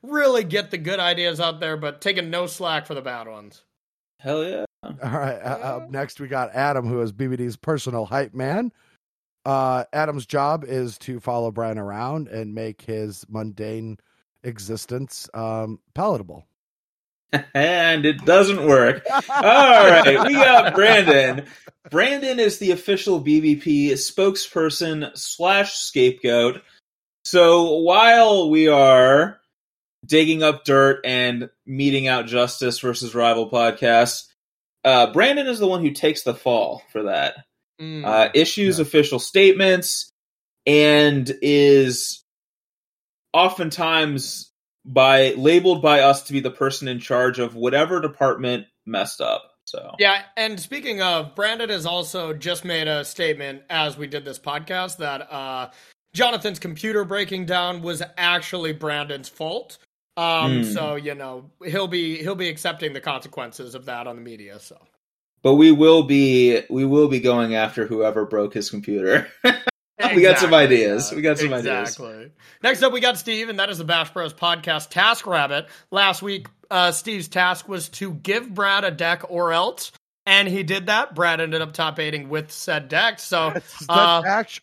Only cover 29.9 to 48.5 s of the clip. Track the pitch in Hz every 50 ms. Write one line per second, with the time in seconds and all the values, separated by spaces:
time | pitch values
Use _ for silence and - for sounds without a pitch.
29.9 | _ _ - - 151 156 160 156 160 160 156 151 151 139 _ - 139 139 139 135
30.9 | 139 135 - 127 127 127 123 123 120 120 120 - _ _ _ - 135 131 139 143
31.9 | 139 139 131 131 127 123 117 117 117 123 123 123 - - 135 123 117 - - 127
32.9 | 120 117 123 117 110 120 117 117 117 113 113 107 123 120 117 113 110 - - 120
33.9 | 117 117 120 120 - - - _ _ _ _ _ _ _ _ _ _ _ _ 131
34.9 | 131 127 120 113 - 147 208 262 285 285 277 262 247 220 208 190 185 180 165 147
35.9 | 139 - - 156 156 - - 127 117 - - 131 120 113 104 73 64 - - _
36.9 | _ 110 107 98 95 80 69 71 - - 135 _ _ _ _ _ _ _ 156 160
37.9 | 160 156 147 - 110 110 110 - - 143 160 165 - - 202 190 180 160 156 139
38.9 | - 156 147 147 143 120 - - - 196 196 196 190 190 196 190 185 180 180 -
39.9 | - - - _ _ _ _ _ _ _ _ _ _ _ _ - 147 147 151 151
40.9 | 147 147 151 147 143 139 127 123 139 139 - 143 147 143 143 143 139 135 135 127
41.9 | 123 117 - - - - _ _ _ _ _ _ _ _ _ _ _ _ _ _
42.9 | _ _ _ _ _ _ _ _ - 160 180 180 180 - 175 160 151 - 175 160
43.9 | 165 160 156 151 143 135 131 - - - - _ _ _ _ _ _ _ _ 135
44.9 | 131 135 131 135 135 135 135 131 - - 131 147 165 175 180 185 180 156 143 156
45.9 | 147 143 135 139 139 139 - - 143 139 131 131 - - 143 135 135 - 143 131
46.9 | 127 120 120 - 135 123 127 127 123 123 123 117 113 117 117 123 127 143 156 165
47.9 | 185 175 156 151 - _ 143 131 120 - 131 123